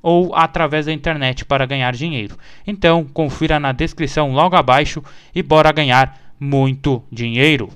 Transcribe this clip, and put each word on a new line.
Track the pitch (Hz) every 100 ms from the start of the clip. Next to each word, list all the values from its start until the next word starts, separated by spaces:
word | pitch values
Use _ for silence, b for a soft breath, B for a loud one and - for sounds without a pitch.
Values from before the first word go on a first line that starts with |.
ou | 175 175 180 165
através | 160 170 156 156 151
da |
internet | 156 170 156 131 127
para | - 139 131
ganhar | 139 127
dinheiro. | 120 165 143 101 - b b -
Então, | 196 170 165
confira | 143 139 151 - 156 156
na | 143
descrição | 131 160 - 151 - 143
logo | 131 160 180
abaixo | 131 131 147 160 139 B B
e | -
bora | 143 156 156
ganhar | 156 143 127 135 - - -
muito | 139 139 135 131 147 123 -
dinheiro! | 113 117 117 147 147 -